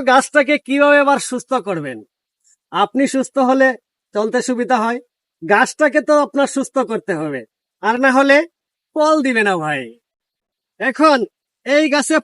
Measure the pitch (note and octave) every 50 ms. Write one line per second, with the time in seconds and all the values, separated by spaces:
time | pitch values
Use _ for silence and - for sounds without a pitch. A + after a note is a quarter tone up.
0 | C4 B3+ B3 C4 - - - D4 C4+ B3 D4 - - - C4+ C#4+ C#4+ C#4+ D4 C#4+
1 | C#4 C#4 C#4 B3 - - B3+ A#3+ - - C4 B3 F3 G3+ F3+ D#3+ D3 C3+ B2 A2
2 | - _ _ _ _ _ _ _ _ _ _ _ _ _ D#3+ F3+ G3+ - - C4
3 | C#4 - - C4+ A#3 - - C#4 B3+ B3 C4 C4+ C4 C4 B3 - _ _ _ _
4 | _ _ - G#3 A3 A3 B3 B3 A#3+ - B3+ A#3 A#3+ G#3 B3+ A3 G#3+ A#3 A#3+ B3+
5 | - _ _ _ _ _ _ _ E3 D#3+ G3+ G#3+ B3+ - - - D4+ C#4 A3+ D4+
6 | - D4+ D4+ D4 C#4+ - - C#4 C#4 - - C4+ C4 - - C4+ G#3 - A3+ F#3
7 | - - F3 D3+ D#3+ D3+ C#3 B2+ A2+ - _ _ _ _ _ _ F#3 G#3+ A#3 B3
8 | C4+ C4+ B3 C4+ C#4 C#4 C#4 D4 E4+ E4+ _ _ _ _ _ _ _ _ - D#4
9 | D4+ D#4 D#4 D#4 B3+ C4+ A#3+ A3+ G#3 G3+ F#3 E3+ D3+ D3+ D3 C3+ B2 A2+ A#2 A#2+
10 | _ _ _ _ _ _ _ _ _ _ _ _ _ _ _ - G3 C4 A#3 -
11 | D4+ D#4 C#4+ B3 A3+ - _ _ _ _ _ _ - A#3+ C#4 D4 D#4 C#4 C#4 C#4+
12 | - - D#4+ D4+